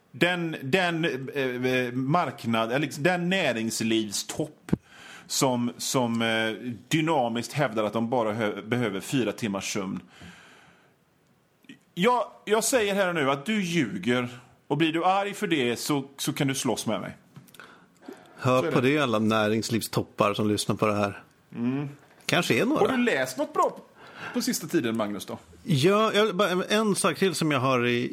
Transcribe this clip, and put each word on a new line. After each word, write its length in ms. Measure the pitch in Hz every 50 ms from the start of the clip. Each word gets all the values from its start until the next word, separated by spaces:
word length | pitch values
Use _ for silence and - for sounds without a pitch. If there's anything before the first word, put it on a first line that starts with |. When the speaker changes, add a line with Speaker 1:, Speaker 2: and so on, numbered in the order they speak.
| _ _
Speaker 1:
den, 440 | - 131 165 175 180 175 170 160 160 -
den, 420 | - 131 139 190 180 175 170 160 165 160 120 131 135 123 -
eh, 380 | 143 135 127 123 123 127 127
eh, 200 | 127 127 127 120
marknad, 760 | 123 127 131 135 160 175 170 135 127 - - 117 113 113 113 117
eller 80 | 123 139
liksom 240 | 156 139 - 156
den 260 | 139 175 185 175 175 175
näringslivstopp 1400 | 190 190 170 135 117 113 113 113 - - 110 113 113 113 113 104 98 - - - - - 156 143 - - _ - - - _ _ - - - - - - -
som, 460 | - - - 147 131 123 120 120 120 - -
som, 440 | - - - 135 123 113 117 113
eh, 280 | 117 113 113 113 110 110 110 95 120 123 117 95 - -
dynamiskt 640 | 151 160 156 160 165 139 120 117 113 120 117 -
hävdar 320 | - 143 147 123 107 110 107
att 80 | 104
de 180 | 110 113 117 113
bara 220 | 131 123 113 107
hö-, 300 | 104 117 110 104 95 101
behöver 380 | 98 110 120 123 123 107 95 95
fyra 320 | 90 - 147 135 113 104
timmars 400 | 98 - 120 107 98 98 - -
sömn. 280 | - 107 95 95 98 95 - - - - - - - - - - - - - - - _ _ _ _ _ _ _ _ _ _ _ _ _ _ _ _ _ _ - - - _ _ -
Jag, 300 | 170 180 240 247 240 202 - - - -
jag 200 | 196 208 226 214
säger 300 | - 277 247 214 202 196
här 140 | 202 196 180
och 60 | 170
nu 160 | 165 139 135
att 160 | 139 139 139
du 160 | - 220 208
ljuger, 680 | 185 170 170 170 135 101 - 92 90 117 123 127 123 120 - - - - _ _ _
och 100 | - 147
blir 160 | 147 165 160
du 120 | 156 170 185
arg 300 | 185 190 202 202 202 202
för 120 | - 214
det 300 | 185 165 143 123 120 117
så, 280 | 110 - - 151 143 135 - -
så 160 | - - 156
kan 160 | 135 - 151 135
du 60 | 131
slåss 320 | - - 127 107 - -
med 140 | 117 104 92
mig. 160 | 98 95 - - _ _ - - - - - - - - - - - _ _ _ - - - - - - -
Speaker 2:
Hör 240 | - - 127 127 131
Speaker 1:
Så 60 | 147 160
är 40 |
Speaker 2:
på 80 | - 147
Speaker 1:
det. 80 | 120 131
Speaker 2:
det, 100 | 147 151
alla 200 | 143 123 107 107
näringslivstoppar 1160 | 110 107 110 110 107 107 110 113 104 - 120 107 - - - 120 98 - - - 110 104 101
som 140 | - 107 104
lyssnar 260 | 104 98 - - 110
på 100 | - 117
det 80 | 107 104
här. 280 | 104 101 101 101 - - - _ _ _ _ -
Speaker 1:
Mm. 320 | 117 120 123 131 139 147 139 139 - - - - - -
Speaker 2:
Kanske 280 | - - 165 170 - 120 120
är 40 | 180
några. 140 | 240 311 - 208 262
Speaker 1:
Har 60 | 262
du 80 | 247 247
läst 340 | 226 170 135 131 131 - 262
något 140 | 302 302
bra 180 | - 370 339 -
på, 120 | - - - - _ - - - - - - - -
på 60 | 247
sista 240 | 233 254 220 - -
tiden, 300 | 143 - 160 120 113 113
Magnus, 300 | 113 107 104 101 95 -
då? 120 | - 110 - - - - -
Speaker 2:
Ja, 500 | - 226 165 131 135 185 202 208 185 214 -
jag, 220 | 202 214 220 -
bara 120 | 180 208 170
en, 120 | 180 180 - -
en 260 | 208 214 220 214 185
sak 240 | - - 185 151 -
till 160 | 190 190 156
som 160 | - 165 156
jag 100 | 147 127
har 260 | 123 135 131 123 120
i, 240 | 120 120 120 123 -